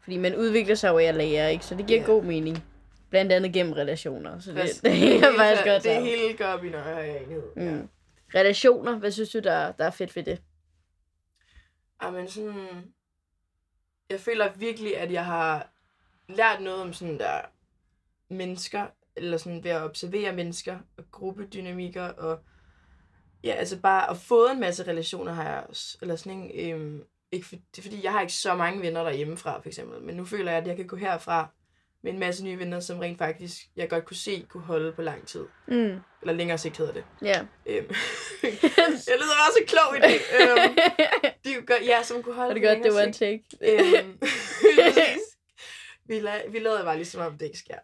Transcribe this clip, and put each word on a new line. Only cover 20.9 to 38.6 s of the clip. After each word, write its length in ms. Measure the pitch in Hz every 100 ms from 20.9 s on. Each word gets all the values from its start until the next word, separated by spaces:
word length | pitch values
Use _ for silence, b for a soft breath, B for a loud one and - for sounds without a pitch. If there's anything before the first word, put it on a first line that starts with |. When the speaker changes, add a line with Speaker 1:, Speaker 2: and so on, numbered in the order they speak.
| -
Speaker 2:
og 80 | -
gruppedynamikker, 920 | - 190 196 196 202 180 180 180 180
og 340 | 180 - 160 160 _ _ _ _ _ _ _ _ _ _
ja, 60 | 226
altså 280 | - 180 185
bare 300 | 190 190 -
at 60 | 175
få 300 | - 233 240
en 100 | 269
masse 220 | 190 180 175
relationer 460 | 165 165 185 180
har 180 | 165 156
jeg 100 | 139 135
også, 300 | - - -
eller 160 | 185 165
sådan, 340 | 190 190 180
ikke? 220 | 170 170
Øhm, 280 | 160 151 151 - _ _
ikke 140 | 185 180
for, 80 | 175
det 220 | _ -
er 40 |
fordi, 220 | 196 208
jeg 80 | 196
har 80 | 208
ikke 120 | 175
så 220 | - 202
mange 280 | 180 175 196
venner 220 | 175 165
derhjemmefra, 560 | 165 139 151 170 156 -
for 80 | -
eksempel, 340 | - 58 120
men 140 | 131 170
nu 80 |
føler 280 | 180 208 175
jeg, 80 | 165
at 60 | 175
jeg 100 | 175
kan 100 | 180
gå 100 | 180
herfra 520 | 196 170 - 165 156 _ _ _ _ _
med 100 | -
en 60 | 190
masse 260 | 180 180
nye 140 | 190 185
venner, 220 | 175 175
som 180 | 175 175
rent 200 | 175 175
faktisk, 380 | 160 160 175 - - -
jeg 120 | 170
godt 140 | 165
kunne 120 | 165 180
se, 300 | - 190 -
kunne 140 | 180
holde 300 | 165 160 160
på 100 | 160
lang 240 | 165 - -
tid. 180 | 170 - _ -
Speaker 1:
Mm. 320 | 247 220 190 - _
Speaker 2:
Eller 100 | 170
længere 260 | 170 175 175
sigt 180 | 160 -
hedder 160 | 156
det. 120 | - - _
Speaker 1:
Ja. 240 | 202 190 - _ -
Speaker 2:
Øhm, 200 | - -
<laughs> 560 | 202 - - - -
jeg 720 | 254 214